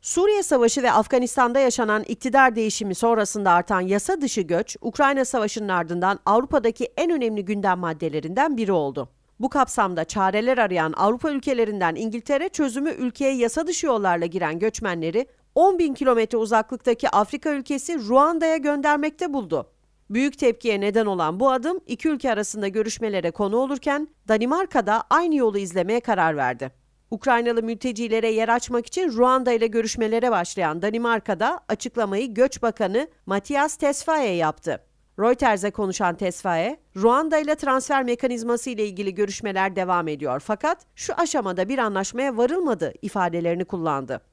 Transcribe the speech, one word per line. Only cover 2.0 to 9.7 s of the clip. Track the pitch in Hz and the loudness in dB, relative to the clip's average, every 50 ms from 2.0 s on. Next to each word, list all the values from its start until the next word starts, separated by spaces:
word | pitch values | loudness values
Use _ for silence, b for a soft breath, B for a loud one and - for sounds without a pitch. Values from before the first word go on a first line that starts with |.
| 214 | 0
iktidar | - 233 - - - 214 269 269 262 220 | -4 -8 -4 -4 2 4 6 6 6 4
değişimi | 226 220 220 196 - 214 202 185 | 2 0 0 0 -2 -4 -4 -2
sonrasında | - 233 233 233 220 208 - - 214 202 190 | 0 2 2 4 4 2 0 -2 0 4 4
artan | 175 175 180 - 214 185 | 4 4 4 2 0 0
yasa | 180 185 196 202 - - 381 339 | 0 0 0 0 0 0 -2 -2
dışı | 285 254 - 220 | -2 -2 -2 -2
göç, | 185 156 170 165 226 - - - | -2 0 0 -2 -2 -4 -8 -8
Ukrayna | - 240 - - 294 269 285 269 262 | -8 -6 0 2 2 2 4 2 0
Savaşı'nın | 262 - 247 214 214 - 233 214 | 0 0 -2 -2 -2 -4 -4 -4
ardından | 202 185 175 170 160 175 175 180 190 202 185 _ | -2 0 -2 -2 -2 -2 0 0 0 0 0 _
Avrupa'daki | - 202 233 262 269 - 285 220 226 226 - 240 - _ | 2 4 4 2 2 0 2 2 2 -2 -2 -8 -6 _
en | - 320 330 | -2 0 0
önemli | 349 294 240 226 214 208 196 | 0 0 0 -2 -2 -4 -4
gündem | 175 208 202 196 196 185 180 | -4 -4 0 2 0 0 0
maddelerinden | 180 165 160 147 170 160 143 156 143 160 180 233 285 320 285 | 0 -4 -4 -4 -4 -4 -4 -4 -6 -4 0 0 0 0 0
biri | 226 226 190 | -2 0 2
oldu. | 196 170 147 139 135 147 127 - _ _ _ _ _ _ | 2 2 0 0 -4 -6 -8 -10 _ _ _ _ _ _
Bu | 214 262 | -6 -2
kapsamda | - 294 254 - | 2 2 0 0